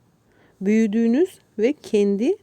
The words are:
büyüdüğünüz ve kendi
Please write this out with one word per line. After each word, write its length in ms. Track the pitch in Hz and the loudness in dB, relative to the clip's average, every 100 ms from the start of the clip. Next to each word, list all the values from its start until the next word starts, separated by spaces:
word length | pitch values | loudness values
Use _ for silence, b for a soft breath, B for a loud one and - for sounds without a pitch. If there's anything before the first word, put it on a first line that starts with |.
| _ _ b b b _ | _ _ b b b _
büyüdüğünüz 800 | 190 220 220 220 226 247 381 - _ - | -2 0 0 0 0 0 -2 -6 _ -4
ve 140 | 226 | -2
kendi 640 | 294 - 208 202 202 254 403 | -2 -4 0 0 0 -2 -4